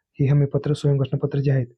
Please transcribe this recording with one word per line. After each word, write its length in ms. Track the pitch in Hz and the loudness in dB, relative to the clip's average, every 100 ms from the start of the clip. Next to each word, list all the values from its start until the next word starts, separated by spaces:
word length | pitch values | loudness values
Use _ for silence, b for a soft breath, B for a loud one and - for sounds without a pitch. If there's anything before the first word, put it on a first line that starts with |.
| _ - | _ -2
हे 80 | 135 | 2
हमीपत्र, 460 | 147 139 139 143 | 2 2 0 -2
स्वयंघोषणापत्र 680 | 147 147 139 135 135 135 139 | -2 0 0 -2 -4 -2 -2
जे 120 | 139 | 0
आहेत 160 | 135 123 | 0 -2